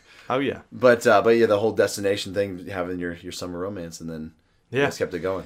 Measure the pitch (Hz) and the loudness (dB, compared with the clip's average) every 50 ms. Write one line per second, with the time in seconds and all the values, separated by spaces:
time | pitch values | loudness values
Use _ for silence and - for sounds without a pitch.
0 | _ _ - - - - 120 135 143 123 - 90 - _ - 110 117 127 120 117 | _ _ -20 -14 -6 -4 -4 -2 -2 -4 -4 -6 -10 _ -2 4 6 6 6 6
1 | - 120 110 101 95 113 113 117 113 104 104 101 110 110 104 104 104 101 - 104 | 6 6 6 6 6 6 6 6 6 4 4 4 2 2 2 2 0 0 0 -2
2 | 101 98 101 101 - 101 92 101 101 98 92 90 90 87 98 92 87 90 90 90 | 0 0 0 -2 -4 -6 -4 -4 -4 -4 -6 -10 -12 -10 -8 -6 -6 -6 -6 -6
3 | 87 87 85 85 90 90 82 - 92 90 90 87 90 101 104 95 85 85 82 - | -6 -8 -8 -10 -12 -14 -12 -10 -10 -10 -8 -8 -8 -8 -8 -10 -12 -12 -14 -14
4 | 82 82 80 78 78 78 - _ _ _ _ _ _ _ 117 131 143 139 - - | -12 -12 -10 -10 -12 -14 -16 _ _ _ _ _ _ _ -4 -2 -2 -2 -2 -4
5 | 95 - - 85 80 92 95 90 82 | -6 -6 -4 -6 -4 -4 -6 -6 -8